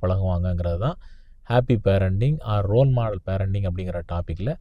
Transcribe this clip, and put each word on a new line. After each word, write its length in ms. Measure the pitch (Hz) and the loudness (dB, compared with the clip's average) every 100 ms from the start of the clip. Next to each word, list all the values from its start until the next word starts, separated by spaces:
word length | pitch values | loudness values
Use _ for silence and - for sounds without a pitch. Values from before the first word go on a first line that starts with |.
பழகுவாங்கங்கிறது 760 | 92 95 95 87 90 87 87 85 | 0 0 2 0 0 0 -2 -2
தான் 200 | 120 180 - - - - - | -2 -4 -12 -20 -20 -16 -2
ஹேப்பி 280 | 123 123 117 | 2 2 2
பேரண்டிங் 520 | 98 98 95 95 127 156 107 | 4 2 2 2 0 0 -2
or 140 | 104 | 0
ரோல் 280 | 98 113 139 | 2 4 4
மாடல் 320 | 127 113 98 - | 2 0 -4 -4
பேரண்டிங் 420 | 95 98 101 95 | -2 0 -2 -2
அப்படிங்கிற 300 | 90 92 87 85 | -4 -4 -6 -6
டாபிக்ல 440 | 87 87 80 107 175 | -6 -4 -4 -4 -6